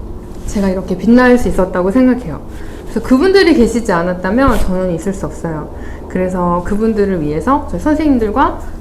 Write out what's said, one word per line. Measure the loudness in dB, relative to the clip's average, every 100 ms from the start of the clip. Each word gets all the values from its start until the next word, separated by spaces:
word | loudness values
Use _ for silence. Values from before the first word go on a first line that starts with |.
| -12 -12 -12 -12 -6
제가 | -2 0
이렇게 | -2 -4 -2
빛날 | 4 6 6 4
수 | 4
있었다고 | 0 0 0 0
생각해요. | 2 2 2 -4 -10 -12 -12 -12 -12
그래서 | -8 -6
그분들이 | 2 2 4 4 6
계시지 | 4 4 2 0
않았다면 | 0 0 -2 -2 2 2 4
저는 | 2 2 -2
있을 | -2 -4
수 | -4 -6
없어요. | -6 -6 -6 -8 -12 -12 -12 -6
그래서 | -2 -2 0 0 0
그분들을 | 0 0 0 2 0 0
위해서 | -2 -2 0 0 0
저희 | -4
선생님들과 | 0 0 2 2 0 0 0 -2 -10 -10